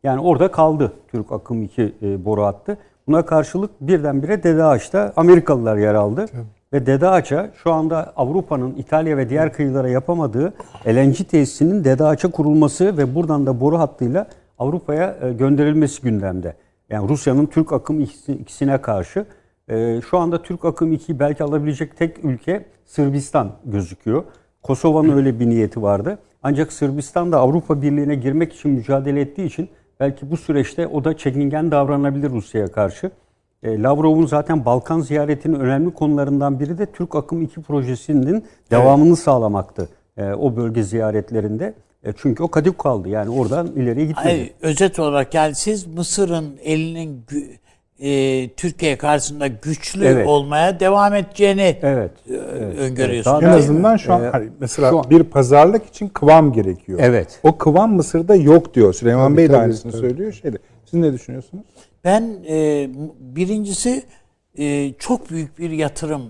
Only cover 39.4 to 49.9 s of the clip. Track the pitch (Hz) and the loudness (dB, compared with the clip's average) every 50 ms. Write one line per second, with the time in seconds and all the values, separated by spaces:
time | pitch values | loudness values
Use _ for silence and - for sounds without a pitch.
39.4 | 113 107 104 98 92 - _ - 90 - _ _ _ _ _ - 101 98 101 - | 2 0 -2 -2 -4 -6 _ -10 -10 -10 _ _ _ _ _ -8 -6 -6 -4 -2
40.4 | 147 139 117 113 120 117 110 117 107 92 104 113 110 107 104 107 98 - 117 110 | -2 -2 -2 -2 -4 -4 -2 -2 -4 -2 -2 -4 -2 -2 -2 -4 -6 -4 -6 -4
41.4 | 104 107 107 113 170 214 214 _ _ _ _ _ _ 107 104 - - 147 117 - | -4 -4 -4 -6 -6 -8 -10 _ _ _ _ _ _ -12 -12 -4 -4 -4 -2 -2
42.4 | 165 165 - 160 147 185 180 - - 147 127 107 87 90 101 107 104 110 117 135 | -4 -2 -2 0 0 0 -2 0 -2 -2 -2 -2 -4 -4 -4 -4 -4 -4 -2 -2
43.4 | 123 101 127 160 170 170 - 143 127 120 117 131 156 156 156 - - 170 175 156 | -2 -2 -2 -4 -4 -4 -4 -4 -2 -2 0 -2 -2 -4 -4 -4 -2 -2 -2 -2
44.4 | - - - _ - 160 151 - 196 190 - - 160 147 143 143 135 - - 160 | -4 -8 -14 _ -6 -4 0 0 0 0 0 -2 -4 -2 0 -2 -2 0 0 0
45.4 | 156 156 143 - - 208 214 208 180 170 160 170 175 - - - 196 175 170 165 | 0 0 -2 -4 -4 -4 -4 -4 -6 -10 -8 -8 -6 -6 -2 -2 -2 -2 -2 -4
46.4 | 156 147 139 - - 151 156 156 160 165 165 165 165 156 143 123 117 _ 139 147 | -6 -8 -12 -12 -4 -4 -2 -2 -2 -4 -8 -10 -10 -10 -12 -14 -14 _ -10 -10
47.4 | 139 123 117 117 _ _ _ _ _ _ _ _ 135 139 143 139 135 135 131 131 | -10 -10 -18 _ _ _ _ _ _ _ _ _ -4 -2 0 0 0 0 0 -2
48.4 | 127 120 - - - 175 151 - - 156 139 127 - 147 151 147 - - 143 147 | -4 -6 -10 -6 -6 -6 -6 -2 -2 -2 -2 -2 0 0 0 0 -2 -6 -8 -6
49.4 | 143 139 120 107 - 151 156 - - - | -6 -6 -6 -8 -8 -8 -8 -8 -8 -12